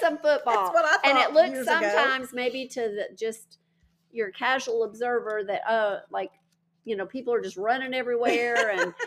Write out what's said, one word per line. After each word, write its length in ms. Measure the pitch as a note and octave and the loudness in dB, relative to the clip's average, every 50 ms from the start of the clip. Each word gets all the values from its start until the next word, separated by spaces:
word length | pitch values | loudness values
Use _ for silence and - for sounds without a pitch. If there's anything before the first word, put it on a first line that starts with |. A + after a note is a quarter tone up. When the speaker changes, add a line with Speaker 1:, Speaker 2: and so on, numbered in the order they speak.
Speaker 1:
some 160 | - E4 D4+ D4+ | 0 0 0 2
football. 540 | - D4+ D4 - - B3 G4 G#4 G4 F3+ | 2 2 2 2 2 2 2 2 2 4
Speaker 2:
That's 20 | - | 2
what 100 | E4+ E4 | 2 4
I 240 | D4+ E4 G4 - C#4 | 4 4 4 4 4
Speaker 1:
And 100 | C4+ B3+ | 4 4
it 60 | - | 4
Speaker 2:
thought 80 | - C#4+ | 4 6
Speaker 1:
looks 160 | D#4 F4 F4 | 6 6 6
Speaker 2:
years 160 | C4+ C4 B3+ | 4 -2 0
ago. 140 | A#3+ D4+ E4 | 2 2 2
Speaker 1:
sometimes 520 | E4 D4+ D4+ - C#4+ C4+ C4 C4 B3+ - | 2 2 2 2 2 2 0 -2 -4 -8
maybe 340 | A#3+ B3 B3 B3+ A#3+ C4+ C4 C4 | -6 -4 -4 -2 -2 -4 -8 -8
to 120 | - B3+ | -6 -4
the, 280 | A#3 A3 G3+ G#3 G3 - F#3+ | -4 -4 -4 -4 -6 -8 -8
just 420 | F#3 A3 A3+ A3 - - _ _ _ _ _ _ _ _ _ _ _ _ _ | -8 -8 -8 -8 -8 -14 _ _ _ _ _ _ _ _ _ _ _ _ _
your 180 | - A#3 A3 F#3+ | -6 -6 -6 -6
casual 540 | F#3+ - A#3+ A#3+ C4 C4+ C4 C4+ A3+ A#3 A3+ | -6 -4 -2 0 0 0 -2 -2 -2 -2 -2
observer 580 | G#3 G#3+ A3 A#3+ B3 B3 A#3 - A3 G#3+ G#3+ G3+ | -2 -4 -4 -2 -2 -2 -2 -2 -4 -4 -4 -4
that, 140 | G3 G3 - - - | -4 -4 -4 -2 0
uh, 280 | A3+ A3+ G#3+ G#3 G3 - - - | 0 2 2 0 -2 -4 -8 -8
like, 200 | G3 G3 F#3+ - _ _ _ _ _ _ _ _ _ _ - | -6 -6 -6 -8 _ _ _ _ _ _ _ _ _ _ -8
you 120 | A3+ A3 | -6 -6
know, 100 | G3 F#3+ | -6 -6
people 260 | F#3+ - C4 A#3+ A#3+ | -6 -8 -8 -4 -2
are 80 | A#3+ G#3+ | -2 -2
just 160 | F#3+ F#3+ F3+ | -2 -4 -8
running 380 | F#3 G3 A3 B3 C4 C4+ B3+ B3+ | -4 -2 0 0 0 -2 -4 -4
everywhere 760 | C4 A#3+ B3 A#3+ A#3 A#3+ A#3+ - - A#3+ A#4+ A#4 A#4 A#4 A4 | -4 -2 -2 -2 0 2 2 2 2 0 0 2 0 0 0
and, 240 | G4+ F4+ C5 F4+ - B4 A#4+ | 0 -2 -2 -4 -4 -8 -10